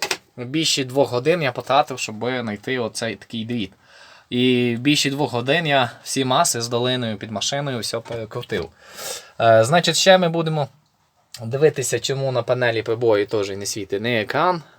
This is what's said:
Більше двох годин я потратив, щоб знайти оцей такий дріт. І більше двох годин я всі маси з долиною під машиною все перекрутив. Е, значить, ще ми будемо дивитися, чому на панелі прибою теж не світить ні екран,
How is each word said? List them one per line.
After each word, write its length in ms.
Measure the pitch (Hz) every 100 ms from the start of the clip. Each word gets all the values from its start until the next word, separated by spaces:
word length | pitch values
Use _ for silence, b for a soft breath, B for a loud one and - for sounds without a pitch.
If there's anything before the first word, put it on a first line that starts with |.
| - - _ -
Більше 460 | 120 151 151 -
двох 260 | 127 135 127
годин 320 | 123 139 175
я 100 | 139
потратив, 480 | 123 - 135 - -
щоб 160 | - 107
знайти 600 | 120 127 117 101 123 131
оцей 360 | 110 - 113 -
такий 300 | - 113 113
дріт. 260 | 120 95 B B B B B B
І 460 | 123 127 123 123 117
більше 300 | 139 147 143
двох 220 | 139 143
годин 360 | 120 127 165 160
я 240 | 139 120 -
всі 220 | - 135 131
маси 360 | 135 170 117
з 60 | 117
долиною 500 | 120 123 127 117 101
під 140 | 107
машиною 480 | 101 - 143 143 123
все 200 | 101 117
перекрутив. 720 | - 117 110 120 - 101 - B B B B B B -
Е, 220 | 117 113
значить, 340 | 113 175 170 156
ще 200 | 190 185
ми 120 | 175
будемо 380 | 170 160 156 135 _ _ _ _ _ _ -
дивитися, 580 | 113 135 151 139 123 120
чому 320 | - 135 135
на 120 | 123
панелі 380 | 117 123 120 113
прибою 460 | 110 113 117 104 104
теж 220 | 110 98
не 160 | 98 101
світить 360 | 110 98 101
ні 200 | 113 117
екран, 420 | 101 139 175 170 -